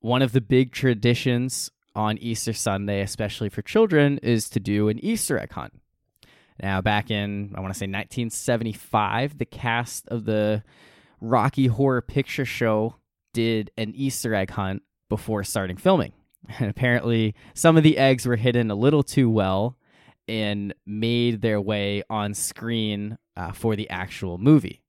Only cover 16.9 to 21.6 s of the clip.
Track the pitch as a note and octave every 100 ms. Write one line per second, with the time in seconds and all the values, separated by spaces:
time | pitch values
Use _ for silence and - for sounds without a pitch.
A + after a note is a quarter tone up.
16.9 | A#2+ A#2 A2+ A2 G#2 - - E3 D#3+ D#3
17.9 | - C3+ C3 B2 A#2 B2 A#2+ A2+ G2+ B2+
18.9 | D3+ C3+ - B2 A2 F#2+ F#2+ A2+ B2 _
19.9 | _ _ _ - A2 G#2+ G#2 G2+ - -
20.9 | G#2 A#2 A#2+ A#2+ A2 A2 G#2